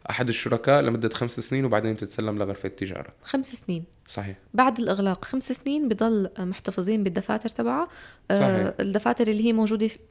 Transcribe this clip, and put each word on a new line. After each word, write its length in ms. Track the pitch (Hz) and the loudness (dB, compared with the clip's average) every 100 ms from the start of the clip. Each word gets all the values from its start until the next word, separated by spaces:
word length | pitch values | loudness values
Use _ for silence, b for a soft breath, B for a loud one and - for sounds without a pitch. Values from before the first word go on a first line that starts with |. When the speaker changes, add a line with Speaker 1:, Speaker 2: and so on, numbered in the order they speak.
| - | -6
Speaker 1:
أحد 180 | - 123 | -2 -2
الشركاء 540 | 113 120 120 - 143 | -2 0 0 4 4
لمدة 260 | 131 117 113 | 4 0 -2
خمس 320 | - 120 - | -2 -4 -4
سنين، 240 | - 131 | -2 0
وبعدين 280 | 135 107 110 | 2 2 2
بتتسلم 440 | 107 98 - 107 104 | -2 -6 -4 -4 -2
لغرفة 280 | 98 98 95 | -4 -4 -8
التجارة. 460 | - 95 90 - - | -6 -8 -8 -12 -18
Speaker 2:
خمس 300 | - 269 269 | -6 -4 -4
سنين؟ 300 | 240 - 170 170 - - | -8 -6 -6 -8 -18 -12
Speaker 1:
صحيح. 280 | - 98 95 _ | -8 -8 -10 _
Speaker 2:
بعد 240 | - 254 233 | 2 2 2
الإغلاق 460 | 233 196 196 185 | -2 0 0 -2
خمس 280 | - 262 - | -4 -4 -4
سنين 360 | 254 277 294 277 | -4 -2 0 0
بضل 420 | 202 226 220 190 - | 2 2 2 0 -2
محتفظين 640 | 180 190 - 190 185 220 | -6 -6 -6 -2 0 0
بالدفاتر 460 | 190 175 - 214 226 | 0 -2 -2 -4 -4
تبعها. 400 | - 233 269 349 B B B - | -2 0 0 -2 B B B 0
آه، 40 | |
Speaker 1:
صحيح. 400 | 196 196 190 190 - | 4 4 4 2 0
Speaker 2:
الدفاتر 480 | 196 202 240 233 220 | 0 0 2 2 2
اللي 160 | 214 | 4
هي 80 | 226 | 4
موجودة 360 | 220 214 220 220 | 4 4 2 0
ف-، 100 | - - | -2 -4